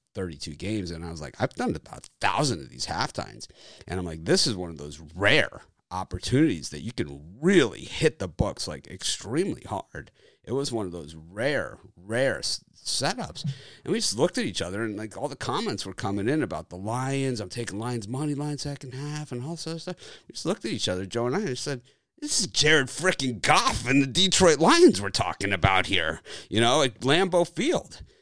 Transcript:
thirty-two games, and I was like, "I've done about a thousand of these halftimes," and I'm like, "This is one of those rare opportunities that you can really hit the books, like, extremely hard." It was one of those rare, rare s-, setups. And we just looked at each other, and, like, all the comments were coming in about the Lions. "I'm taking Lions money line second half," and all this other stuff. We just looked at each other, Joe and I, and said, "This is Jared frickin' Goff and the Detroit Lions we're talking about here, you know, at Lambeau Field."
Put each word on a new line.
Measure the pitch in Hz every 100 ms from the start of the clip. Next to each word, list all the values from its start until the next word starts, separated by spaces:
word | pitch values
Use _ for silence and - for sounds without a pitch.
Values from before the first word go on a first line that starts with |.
| _
thirty-two | - 92 73 -
games, | 73 95 110 87
and | 82
I | 85
was | 82
like, | 76 -
"I've | -
done | - 247 -
about | - - -
a | _
thousand | 101 98 147 90
of | 64
these | 64 -
halftimes," | 82 139 - 53 53 - - - - -
and | 95
I'm | 90
like, | 80
"This | 85 139 -
is | 95
one | 87
of | 78
those | 73 76 76
rare | 85 101 147 92 - - _ _
opportunities | 92 92 92 - 127 156 85 67
that | 76
you | 92
can | 123 78 71 78 104
really | 165 190 120 -
hit | - - 151 -
the | 92
books, | - - 78 -
like, | 71 -
extremely | - - - 98 139 196 -
hard." | - 104 - 78 71 _ _ _
It | -
was | 127 139
one | 117 95
of |
those | 87 73
rare, | 80 80 98 131 135 69 - - -
rare | 95 117 135 76
s-, | - - -
setups. | _ - - 151 247 - - 147 - - -
And | -
we | 233
just | - 104
looked | 170 -
at | 208
each | 92
other, | 85 101
and, | 113 104
like, | 107 98
all | 135
the | 131
comments | - 131 220 107
were | 95
coming | 90 101 101 104
in | 156
about | 110 80 85
the | 90
Lions. | 101 123 131 139 135 120
"I'm | 95
taking | - 117 98
Lions | 117 123 101
money | 131 151
line | 143 147 147
second | 143 143 131
half," | 123 147 151 151
and | 123
all | 135
this | 170 160
other | 165
stuff. | 175 180 - - -
We |
just | - -
looked | 208
at | 226
each | 123 -
other, | 92
Joe | 95 117 120
and | 165
I, |
and | 202 123
said, | 143 131 - _ _ _
"This | 196 -
is | 170
Jared | - 147 156 127
frickin' | - 180 - 131 110
Goff | - 165 - - 120
and | 139
the | 135
Detroit | 123 190 - 185 143
Lions | 165 339 349 101
we're | 101
talking | - 92 - 101
about | 98 95 95 92
here, | 95 78 80 - - -
you | 104
know, | 117 147
at | 135 101
Lambeau | 123 160 196 175 170
Field." | - 269 294 - - - _